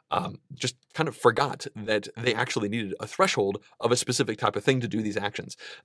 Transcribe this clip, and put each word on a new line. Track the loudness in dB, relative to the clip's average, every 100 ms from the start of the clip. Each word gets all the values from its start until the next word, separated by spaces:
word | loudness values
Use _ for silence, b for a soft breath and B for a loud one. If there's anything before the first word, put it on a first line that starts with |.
| _
um, | -4 -4 -8 _
just | -6 -6 -6 _
kind | -4 -4
of | 4
forgot | 4 6 2 -2 -10 -8
that | 0 0 0 -2
they | -2
actually | 0 -2 -2 -2
needed | -2 -4 -6
a | -6
threshold | 0 2 4 0 -2 b b
of | 2
a | 2
specific | 2 0 0 0
type | 0 2
of |
thing | 2 2
to | 0
do | -2
these | -2 -2
actions. | -4 -6 -10 -16 B B